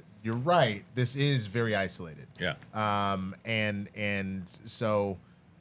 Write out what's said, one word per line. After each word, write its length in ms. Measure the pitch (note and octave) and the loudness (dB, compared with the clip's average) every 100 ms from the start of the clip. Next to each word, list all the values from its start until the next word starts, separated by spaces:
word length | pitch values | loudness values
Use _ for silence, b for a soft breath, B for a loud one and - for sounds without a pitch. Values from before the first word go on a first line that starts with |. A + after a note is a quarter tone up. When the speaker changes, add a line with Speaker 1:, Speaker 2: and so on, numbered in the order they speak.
| - - | -18 -8
Speaker 1:
you're 140 | A2+ A#2 | -4 -2
right. 480 | C#3+ F3 A#2+ G2+ - B2 | 4 4 4 0 -6 0
This 220 | B2 C3+ | 0 2
is 300 | C#3+ C3+ G#2 | 2 2 0
very 280 | A#2 A2+ G2+ | 0 2 2
isolated. 520 | F#2 - E2 D2 C2 - | 0 -4 -10 -12 -14 -4
Speaker 2:
Yeah. 140 | F2 C#2 - | -2 -4 -8
Speaker 1:
Um, 600 | A2 G#2+ G2+ G2+ G2 F#2+ G2 | -2 2 2 2 0 -4 -8
and, 460 | A2 A2 G#2+ G2+ G2+ G#2 | -2 0 0 -2 -6 -4
and 500 | G#2 G2+ F#2+ F#2+ F2 | -2 -2 -2 -6 -8
so 680 | - A2 - A2+ G#2+ G2+ F2+ - - - - | -12 -8 -2 0 2 0 -4 -10 -20 -20 -20